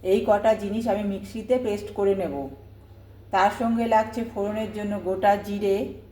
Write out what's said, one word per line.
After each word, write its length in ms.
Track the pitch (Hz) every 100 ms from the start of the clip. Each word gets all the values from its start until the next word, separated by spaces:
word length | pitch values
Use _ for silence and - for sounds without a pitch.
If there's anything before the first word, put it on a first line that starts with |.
এই 200 | 185 208 226
কটা 260 | 208 220
জিনিস 340 | 214 202 214 233
আমি 160 | 202
মিক্সিতে 540 | 202 196 - 220 220 254
পেস্ট 360 | 247 202 -
করে 220 | - 196 190
নেব। 340 | 170 139 135 - - - - - - - -
তার 200 | 190 196 202
সঙ্গে 280 | 233 233 226
লাগছে 380 | 220 220 247 226 208
ফোড়নের 380 | 202 214 214
জন্য 260 | 214 208 202
গোটা 360 | 175 190 202 202
জিরে 580 | 208 202 202 196 269 - -